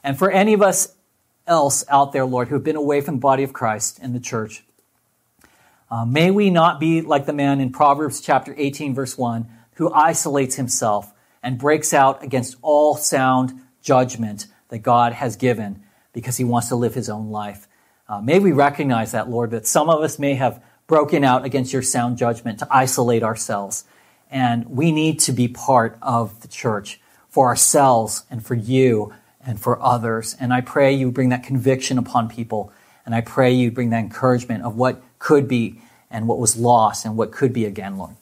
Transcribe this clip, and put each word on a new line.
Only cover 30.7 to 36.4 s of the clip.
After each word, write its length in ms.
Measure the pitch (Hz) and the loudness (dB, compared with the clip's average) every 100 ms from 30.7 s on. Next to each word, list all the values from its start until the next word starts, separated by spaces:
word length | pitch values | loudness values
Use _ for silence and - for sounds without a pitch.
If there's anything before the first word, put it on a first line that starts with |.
| 151 135 | 2 2
you 200 | 139 131 | 2 -2
bring 160 | 123 127 | 0 0
that 160 | 123 | 0
conviction 520 | - 135 131 131 - 127 | -4 -2 0 0 -2 -4
upon 300 | - 123 113 | 0 -2 -2
people. 440 | 117 113 110 101 _ _ _ - | -8 -8 -8 -8 _ _ _ -6
And 80 | |
I 60 | 117 | -4
pray 320 | 117 - 127 | -2 2 4
you 180 | 127 120 | 4 0
bring 200 | 113 120 | 0 -2
that 100 | 113 | -2
encouragement 640 | 107 - 131 123 120 110 | -4 -2 0 0 -2 -6
of 120 | 117 110 | -6 -2
what 240 | 127 - _ _ | -2 -2 _ _
could 280 | - 151 139 | 2 2 4
be 340 | 123 113 - _ _ _ | -2 -2 -8 _ _ _
and 160 | 113 113 | -6 -4
what 120 | |
was 180 | 117 | 0